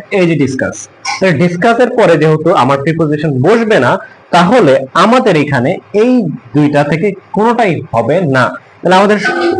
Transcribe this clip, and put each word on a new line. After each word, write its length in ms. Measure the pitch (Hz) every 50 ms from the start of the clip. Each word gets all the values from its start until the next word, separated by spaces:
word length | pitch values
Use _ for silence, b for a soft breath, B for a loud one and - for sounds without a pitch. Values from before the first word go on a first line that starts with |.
| - -
এই 160 | - 202 180
যে 80 | 165 165
discuss। 540 | 139 143 127 127 131 - 95 - - - - - - - - - -
তাহলে 280 | 185 190 165 135 175 175
ডিসকাসের 420 | 175 180 180 233 233 233 247 247
পরে 260 | 254 247 214 175 170
যেহেতু 380 | 156 151 160 156 151 156 165 190
আমার 240 | 160 123 127 139 139
preposition 640 | 139 165 160 165 165 151 151 147 151 160 139 123 127
বসবে 360 | 175 226 233 233 208 214 165
না, 200 | 127 123 170 190 B B B B - _
তাহলে 560 | - 175 175 175 240 254 202 139 131 135 131 - -
আমাদের 420 | 165 180 214 240 254 - 226 180
এখানে 420 | 151 143 - 139 131 120 139 190 - - - -
এই 300 | 202 220 247 254 247 208 160 - - - - -
দুইটা 300 | 147 151 147 143 143 143
থেকে 280 | 147 165 156 185 208 190 - - _ -
কোনোটাই 480 | 190 214 226 240 220 240 196 156 - - - -
হবে 280 | 117 113 110 151 185
না। 340 | 190 139 135 131 123 98 - - - - - - -
তাহলে 120 | 170 180
আমাদের 240 | 185 202 202 214 202 - 185 180 170 175 170 170 -